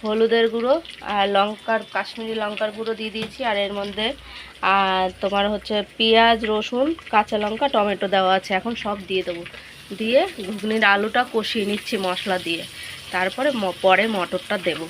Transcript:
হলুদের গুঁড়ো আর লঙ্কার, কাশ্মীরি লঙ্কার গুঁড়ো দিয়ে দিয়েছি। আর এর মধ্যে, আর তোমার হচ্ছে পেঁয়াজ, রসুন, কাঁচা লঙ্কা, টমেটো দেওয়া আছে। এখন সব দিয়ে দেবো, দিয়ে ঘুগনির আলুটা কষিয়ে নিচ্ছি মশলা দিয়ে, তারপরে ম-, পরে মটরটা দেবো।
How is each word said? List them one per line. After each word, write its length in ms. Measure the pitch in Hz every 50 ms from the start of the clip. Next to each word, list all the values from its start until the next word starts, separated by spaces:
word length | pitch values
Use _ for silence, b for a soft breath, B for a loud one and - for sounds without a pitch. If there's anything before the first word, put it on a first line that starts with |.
| -
হলুদের 420 | 214 214 220 226 226 226 233 226 226 220
গুঁড়ো 220 | 233 233 247 277 330 330 - - - - - 208
আর 120 | 202 196 202 202
লঙ্কার, 460 | 196 196 208 214 208 - - 226 220 202 - -
কাশ্মীরি 420 | 196 202 - - 233 226 220 226 220 214
লঙ্কার 260 | 208 214 208 220 214 208
গুঁড়ো 160 | 214 226 220 226 208
দিয়ে 120 | 220 220 196
দিয়েছি। 240 | 220 220 214 - - 262 233
আর 80 | 214 202 202
এর 80 | 196 202 202
মধ্যে, 280 | 202 202 196 202 214 233 277 - B B B B B B B B - 190 196
আর 300 | 196 196 190 190 185 185 185 185 -
তোমার 240 | - 196 202 202 202 208 214
হচ্ছে 220 | 202 - - 214 208 202 - -
পেঁয়াজ, 420 | - 220 226 220 226 226 233 233 220 226 214
রসুন, 360 | 214 214 214 - - 247 269 311 330 - - - -
কাঁচা 240 | 214 214 - - 208 208
লঙ্কা, 240 | 208 220 220 277 277 277
টমেটো 320 | 220 208 208 202 185 - 190 185
দেওয়া 160 | 190 190 185 190
আছে। 140 | 190 185 - 202 185
এখন 140 | 185 233 240 220 -
সব 120 | 214 202 202 185 175
দিয়ে 140 | 190 185 180
দেবো, 160 | 180 175 170 175 180 B B B B B B B - 202 185
দিয়ে 200 | 220 220 240 277 349 392 339 - 202
ঘুগনির 380 | 180 214 202 196 214 220 226 214 202 202
আলুটা 280 | 202 208 220 - 247 254 247 -
কষিয়ে 320 | 226 208 - - 233 202 202
নিচ্ছি 260 | 208 208 - - - 202 196
মশলা 320 | 185 180 180 - 208 185 180 175
দিয়ে, 160 | 165 170 165 - - B B B B B B B - -
তারপরে 360 | 180 185 190 - - 262 294 269 233
ম-, 140 | 202 185 175 - -
পরে 220 | 190 185 185 208 226 220
মটরটা 420 | 196 175 170 - 180 - - 208 202 175
দেবো। 180 | 180 156 147 160 165